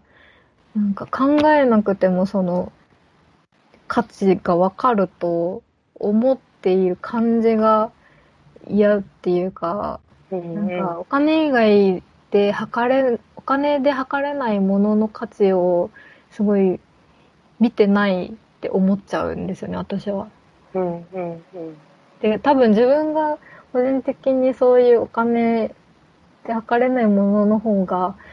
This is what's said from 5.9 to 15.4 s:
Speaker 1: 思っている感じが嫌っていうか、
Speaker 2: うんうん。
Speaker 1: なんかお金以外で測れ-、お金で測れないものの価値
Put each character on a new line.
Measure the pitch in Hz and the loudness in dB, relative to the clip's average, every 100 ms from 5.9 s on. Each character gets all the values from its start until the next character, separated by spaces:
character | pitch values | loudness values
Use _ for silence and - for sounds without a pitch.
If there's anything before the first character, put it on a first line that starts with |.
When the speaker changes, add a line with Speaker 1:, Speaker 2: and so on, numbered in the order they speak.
Speaker 1:
思 | - 202 214 254 | -8 -2 0 0
っ | 262 | -2
て | _ _ 185 | _ _ 0
い | 185 185 | 2 0
る | 180 | -2
感 | - 233 233 226 | -6 -2 0 2
じ | 226 220 | 2 2
が | 220 220 220 _ _ _ _ _ _ - - | 2 2 0 _ _ _ _ _ _ -20 -4
嫌 | 202 208 208 | 2 2 2
っ | |
て | 196 _ 185 | -4 _ -2
い | 180 185 | -2 -2
う | |
か、 | 190 170 202 156 - _ _ - | -6 -8 -6 -8 -10 _ _ -12
Speaker 2:
う | 185 | -10
ん | |
う | |
ん。 | 170 | -8
Speaker 1:
な | 165 | -6
ん | 202 180 180 | -4 -4 -6
か | 170 | -6
お | |
金 | 180 277 302 320 302 | -4 0 0 0 0
以 | |
外 | 254 214 208 196 180 - _ - | 2 4 4 4 0 -6 _ -2
で | 202 202 | 0 0
測 | 202 214 233 240 | -2 -6 -2 0
れ-、 | 262 262 233 _ - | 2 0 -2 _ -12
お | |
金 | - 277 285 294 | -4 -2 0 0
で | 269 | 0
測 | 262 254 277 | -2 -4 -6
れ | 285 | -4
な | 285 240 | -4 -2
い | 202 | 0
も | 190 196 | 0 2
の | 208 214 | 2 0
の | 220 | -2
価 | - 226 | -6 -10
値 | - | -2